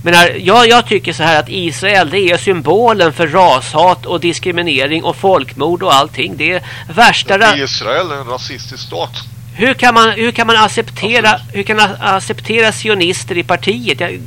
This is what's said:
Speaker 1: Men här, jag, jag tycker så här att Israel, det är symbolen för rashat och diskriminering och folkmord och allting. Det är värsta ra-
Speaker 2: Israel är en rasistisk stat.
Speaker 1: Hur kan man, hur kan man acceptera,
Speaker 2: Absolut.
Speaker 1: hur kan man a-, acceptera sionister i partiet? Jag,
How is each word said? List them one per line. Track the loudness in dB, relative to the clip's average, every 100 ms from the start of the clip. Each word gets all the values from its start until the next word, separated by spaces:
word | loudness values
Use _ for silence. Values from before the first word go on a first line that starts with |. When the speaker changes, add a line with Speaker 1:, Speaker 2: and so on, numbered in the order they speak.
Speaker 1:
Men | 4
här, | 4 4 2
jag, | 2 4 6
jag | 4 4
tycker | -2 -2
så | -2
här | 2 2
att | 0
Israel, | -4 -6 -4 0 2 2
det | 0
är | 0 0
symbolen | 0 -2 2 2 4 4 2
för | 0 0
rashat | 4 4 4 0 2 2 2 -2
och | -4
diskriminering | -2 -4 -4 -4 -2 -2 -2 -2
och | -4 -2
folkmord | 2 2 0 -4 -2 -2
och | 2
allting. | 2 2 -4 -8 -4
Det | -2
är | -2 -6 -16 -10
värsta | 4 4 4 0 2
ra- | 4 2
Speaker 2:
Israel | -2 -4 -2 -2 -2
är | -6
en | -8
rasistisk | -8 -8 -12 -14 -14
stat. | -12 -8 -8 -10 -16 -16 -16 -4
Speaker 1:
Hur | -2
kan | 2 2
man, | 4 4
hur | 2 -2
kan | -2 0
man | 2
acceptera, | 2 0 -6 -6 -2 2 2
Speaker 2:
Absolut. | 0 -2 -8
Speaker 1:
hur |
kan | -4 0
man | 0
a-, | 0 -2 -2
acceptera | -2 -10 -4 0 0
sionister | 0 -2 0 0 -2 -4 -6
i |
partiet? | -2 -2 -2 -4 -4 -4
Jag, | -4 -8